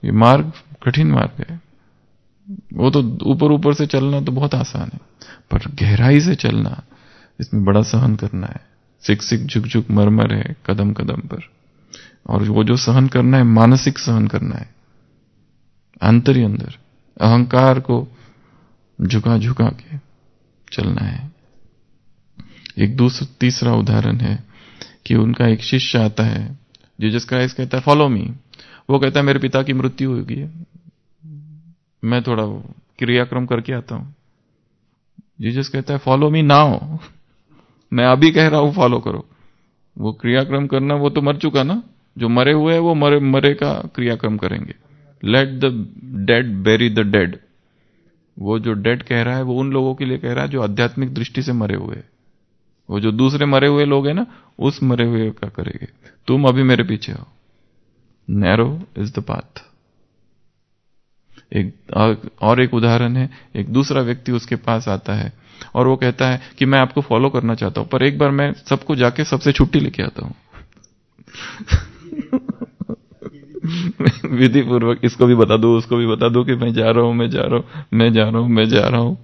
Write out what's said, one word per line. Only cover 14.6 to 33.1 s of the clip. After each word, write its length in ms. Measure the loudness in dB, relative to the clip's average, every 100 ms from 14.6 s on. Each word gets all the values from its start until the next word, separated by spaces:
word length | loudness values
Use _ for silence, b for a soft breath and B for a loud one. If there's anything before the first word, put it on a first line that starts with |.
| -12 _ _ _ _ _ _ _ _ _ _ _ _ _
आंतरी 400 | 4 4 4 2
अंदर, 340 | 2 -2 -8 -14 _ _ _ -2
अहंकार 580 | 2 4 4 4 4 4
को 280 | 0 -2 -2 b b b b b b b _ _
झुका-झुका 640 | 0 0 2 0 0 0 -2
के 320 | -2 -14 -16 -16 _ _ _ _ _ _
चलना 320 | -6 -4 -2 -4
है। 260 | -8 -12 -18 _ -20 -20 _ _ _ _ _ _ _ B B B -2
एक 160 | -2 0
दूसरा, 320 | -2 -2 -10 _
तीसरा 340 | -2 0 0
उदाहरण 440 | 0 2 0 0 -2
है 260 | -2 -4 -8 B B B B B -2
कि 100 | 0
उनका 320 | 2 2 2
एक 160 | 0
शिष्य 360 | 0 -2 0 0
आता 240 | 0 0
है, 400 | -2 -2 -8 -12 _ _ _ _
Jesus 260 | -4 -4 -4
Christ 320 | -2 -2 -4
कहता 200 | -6 -4
है, 60 |
"Follow 340 | 2 4 4 0
me।" 140 | -4 -10 _ B B B B
वो 100 | 0
कहता 200 | 2 0
है, 60 | 2
"मेरे 140 | 0
पिता 240 | 0 -2
की 100 | -2
मृत्यु 400 | -2 -2 -4 -4
हो 120 | -4 -6
गई 100 | -10
है, 300 | -10 -14 -20 -20 -20 _ _ _ -20 -20 -20 -20 -20 _ _ _
मैं 200 | -2 -2
थोड़ा 220 | 0 -2 -4 -6 -14 -20 _ _
क्रियाक्रम 460 | 0